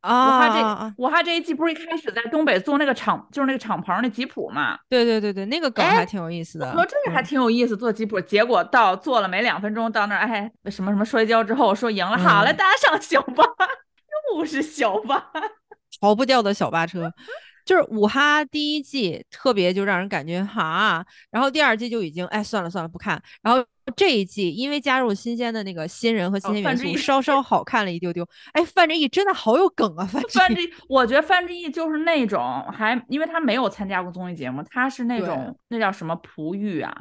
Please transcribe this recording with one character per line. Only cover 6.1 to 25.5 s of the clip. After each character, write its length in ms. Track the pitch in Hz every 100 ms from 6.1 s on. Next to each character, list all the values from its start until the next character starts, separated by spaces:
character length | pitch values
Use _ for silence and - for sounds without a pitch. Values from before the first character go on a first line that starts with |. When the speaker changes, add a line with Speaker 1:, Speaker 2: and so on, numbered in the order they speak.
| 202
Speaker 1:
有 80 | 165
意 140 | 170
思 160 | 165 160
的。 60 | 135
Speaker 2:
哎， 60 |
我 40 | 330
说 100 | 359
这 240 | 571 539
个 60 | 170
还 80 |
挺 160 | 247 277
有 80 | 240
意 160 | 233 240
思， 100 | 208
Speaker 1:
嗯。 20 |
Speaker 2:
做 140 | 240
吉 140 | 214 220
普， 140 | 208
结 220 | 175 202
果 200 | 233 214 233
到 300 | 254 214 190
做 260 | 302 247
了 60 | 190
没 140 | 185
两 180 | 233 165
分 120 | 214
钟， 160 | 214 226
到 140 | 220 208
那 80 | 196
儿， 120 | 214
哎， 240 | 220 214 _ -
什 140 | 196
么， 80 | 190
什 60 | 202
么 80 | 214
摔 200 | 240 220
跤 180 | 226
之 100 | 214
后 200 | 220 233
说 160 | 202 240
赢 160 | 208 185
了， 120 | 214
Speaker 1:
嗯。 20 |
Speaker 2:
好 240 | 180 208
了， 100 | 226
大 120 | 311 381
家 80 | 415
上 240 | 539 311
小 200 | - 320
巴， 220 | 262 254 330 - 370 539 _
<laughs> 480 | _ _ 605 605 359
又 100 | 311
是 160 | 294
小 380 | - - 240 196
巴。 280 | 220 277 - 320 415 - _ - _ -
Speaker 1:
逃 120 | 202
不 120 | 214 262
掉 160 | 254
的 120 | 202
小 160 | 202 151
巴 160 | 165 165
车。 260 | 185 170 - - 571 - _ -
就 120 | 370
是 40 | -
武 140 | 220 208
哈 380 | 240 294 302
第 320 | 302 302 294 302
一 60 |
季 440 | 269 277 196 - -
特 220 | - 262
别 200 | 214 180
就 120 | 190 196
让 120 | 185
人 120 | 196
感 180 | 185 147
觉， 160 | 170
哈， 580 | 196 208 160 165 214 165 185 - _
然 100 | 220
后 80 | 269
第 120 | 285
二 160 | 285 220
季 120 | 240
就 140 | 226
已 80 | 175
经， 140 | 156 180
哎， 180 | 214
算 180 | 208 214
了， 80 | 170
算 140 | 180
了， 60 | 165
不 80 | 175
看。 260 | 214 170 - -
然 120 | 214
后 120 | 247 247 _ - 240
这 220 | 392 240
一 80 | 190
季 260 | - 180
因 180 | 165 277
为 120 | 294
加 180 | 277 262
入 140 | 247
新 240 | 202 233 233
鲜 160 | 240